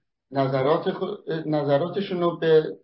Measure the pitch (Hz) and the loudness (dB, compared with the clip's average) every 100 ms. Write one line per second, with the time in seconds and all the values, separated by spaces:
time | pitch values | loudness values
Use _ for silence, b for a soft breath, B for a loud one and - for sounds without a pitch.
0 | _ _ _ 139 135 135 139 165 190 170 | _ _ _ -2 0 0 2 2 0 -4
1 | 185 - - 160 151 151 143 143 175 202 | -6 -8 -6 -6 -2 -2 2 2 0 -4
2 | - 180 175 160 165 156 156 - | -4 -2 -2 0 4 4 4 -6